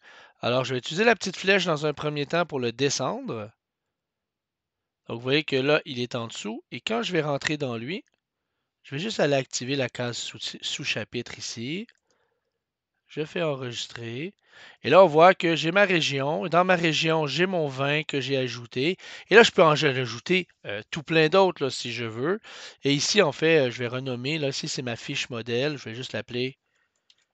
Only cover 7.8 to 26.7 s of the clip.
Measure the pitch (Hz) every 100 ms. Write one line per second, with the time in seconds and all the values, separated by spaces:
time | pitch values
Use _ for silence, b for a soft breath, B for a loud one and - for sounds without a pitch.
7.8 | 120 202 - _ _ _ _ _ _ _
8.8 | - 139 214 214 156 139 131 - 127 139
9.8 | 123 - 123 113 - 113 - - - -
10.8 | 147 123 104 120 - - - - 120 180
11.8 | 233 _ _ _ _ _ _ _ _ _
12.8 | _ _ _ 147 156 185 165 135 123 117
13.8 | - 117 117 120 175 - B B B B
14.8 | 117 170 185 151 175 185 165 156 156 190
15.8 | 196 180 131 139 139 175 190 165 185 180
16.8 | 165 143 160 160 147 135 185 180 147 131
17.8 | 139 147 156 143 127 135 127 117 117 127
18.8 | 147 185 B B B 202 226 - 165 147
19.8 | 143 131 123 120 - 180 170 _ - 104
20.8 | - 165 139 160 156 190 190 - 135 -
21.8 | 120 117 117 110 143 208 B B B B
22.8 | 139 143 - 208 165 - 160 160 127 113
23.8 | 120 127 135 120 127 160 139 139 156 -
24.8 | 123 113 - 143 - 120 113 120 143 139
25.8 | - 90 131 110 - 120 131 - _